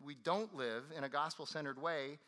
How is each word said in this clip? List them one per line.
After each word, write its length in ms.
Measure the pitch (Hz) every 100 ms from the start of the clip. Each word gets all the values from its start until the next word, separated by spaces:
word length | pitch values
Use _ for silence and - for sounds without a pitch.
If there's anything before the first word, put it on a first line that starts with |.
we 120 | 139
don't 400 | 135 135 196 220
live 300 | 165 120 113 143 160
in 80 |
a 60 | 139
gospel-centered 680 | 143 156 - 143 156 143 127
way 400 | 165 160 139 151